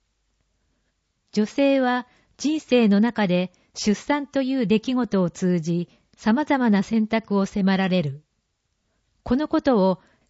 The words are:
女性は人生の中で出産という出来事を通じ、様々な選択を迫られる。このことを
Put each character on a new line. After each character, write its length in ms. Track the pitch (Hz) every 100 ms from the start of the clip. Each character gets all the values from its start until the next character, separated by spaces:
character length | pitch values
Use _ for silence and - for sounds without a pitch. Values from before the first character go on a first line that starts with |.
| _ _ _ _ _ _ _ _ _ _ _ _ _
女 160 | 208 214
性 340 | - 277 277
は 280 | 247 247 - _ _ -
人 240 | 277 311
生 280 | - 247 220
の 100 | 202
中 300 | 233 226 202
で 240 | 180 180 _ _
出 200 | - 214
産 320 | 196 - 294 285
と 160 | 277
い 100 | 262 269
う 100 | 208
出 140 | 214
来 140 | 262
事 280 | 254 240 196
を 80 | 175
通 300 | - 185 180
じ、 280 | 160 170 170 _ _ _
様 280 | 214 247 294
々 200 | 277 240
な 140 | 202
選 240 | - 226 214
択 300 | 226 - 202
を 100 | 196
迫 300 | 208 190 190
ら 120 | 190
れ 140 | 185
る。 220 | 151 143 _ _ _ _ _ _ _ _ _ _
こ 140 | - 254
の 100 | 302
こ 140 | 320
と 180 | 294 233
を 220 | 185 180 _ _